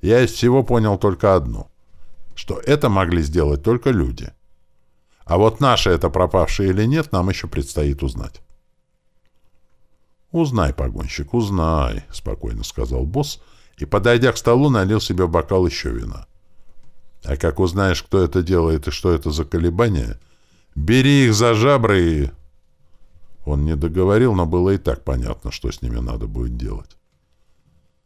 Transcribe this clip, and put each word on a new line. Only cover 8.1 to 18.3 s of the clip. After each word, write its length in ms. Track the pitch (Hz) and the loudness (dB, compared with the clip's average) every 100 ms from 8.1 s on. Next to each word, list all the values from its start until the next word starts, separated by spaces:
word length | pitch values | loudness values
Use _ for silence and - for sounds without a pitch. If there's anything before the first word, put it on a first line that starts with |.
| 57 55 - - - _ _ _ _ _ _ _ _ _ _ _ _ _ _ _ _ _ | -6 -10 -16 -20 -20 _ _ _ _ _ _ _ _ _ _ _ _ _ _ _ _ _
"Узнай, 420 | 165 156 117 73 | -2 0 2 0
погонщик, 600 | 65 64 - - - 73 | 0 -4 -6 -8 -8 -4
узнай", — 680 | 120 104 98 80 80 64 53 - | -2 0 0 2 2 0 -4 -10
спокойно 520 | - - 53 - 53 | -12 -10 -8 -8 -10
сказал 420 | - - 60 73 71 | -10 -8 -6 -4 -4
босс 360 | 117 147 - - - - - | -4 -4 -8 -18 -20 -20 -14
и, 80 | - | -2
подойдя 460 | 101 117 120 123 | 0 4 4 4
к 60 | - | 2
столу, 320 | 123 120 147 | 2 4 4
налил 320 | 117 95 107 | 4 2 0
себе 240 | - 92 87 | 0 0 2
в 40 | |
бокал 360 | 85 80 95 90 | 0 0 0 0
еще 260 | - - | -2 -6
вина. 360 | 57 - - - _ - - - - - - - - | -6 -8 -12 -16 _ -20 -20 -18 -18 -18 -18 -20 -14
"А 140 | 78 69 | -8 -2
как 220 | 85 80 | -2 0
узнаешь, 440 | 92 90 95 85 | 0 0 0 0
кто 180 | - 95 | -2 0
это 220 | 87 | 2